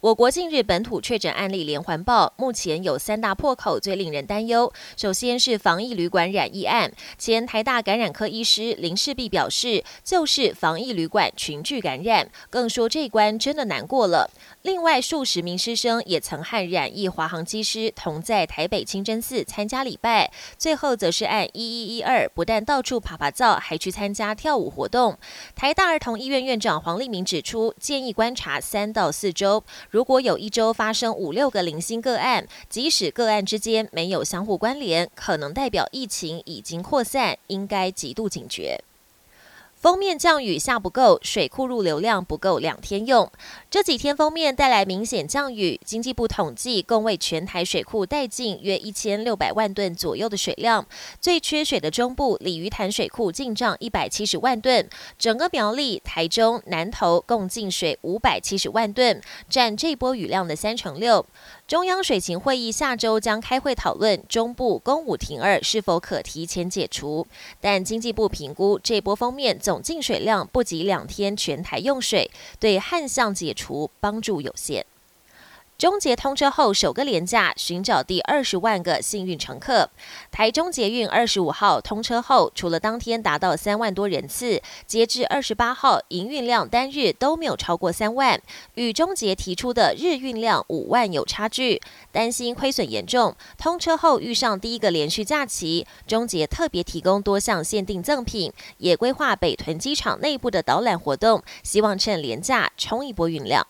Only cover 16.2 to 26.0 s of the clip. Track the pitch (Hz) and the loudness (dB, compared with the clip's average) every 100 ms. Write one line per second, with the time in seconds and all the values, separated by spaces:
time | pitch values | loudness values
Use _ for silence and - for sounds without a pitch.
16.2 | - 143 160 226 180 175 135 - 190 180 | -2 -8 -4 -4 0 0 -2 -2 -4 -2
17.2 | 160 175 170 214 214 226 220 - - 156 | -4 -4 -6 -4 -4 -2 -4 -4 -8 -6
18.2 | 165 214 160 - 165 202 - 196 202 220 | 0 0 0 -2 -2 -2 -4 -6 -4 -4
19.2 | 233 262 - - 208 254 262 - 226 220 | -4 -4 -4 -6 -6 -4 -6 -4 2 2
20.2 | - - - - 330 302 294 240 175 - | 2 -2 -18 -6 -2 0 0 2 2 0
21.2 | - 214 185 - 226 233 220 226 - 247 | 0 0 -2 -4 -8 -8 -8 -6 0 2
22.2 | 127 - 170 220 220 285 - 247 - 165 | 2 -2 0 0 2 0 0 -4 -4 -4
23.2 | 147 - 247 202 - 156 - 185 202 202 | -4 2 4 4 0 -6 -4 -4 -4 -2
24.2 | 208 214 311 269 180 - - 240 240 - | -4 -2 0 0 0 -4 -2 2 2 0
25.2 | - - - - 269 311 381 311 | -12 -18 -18 -4 0 2 2 2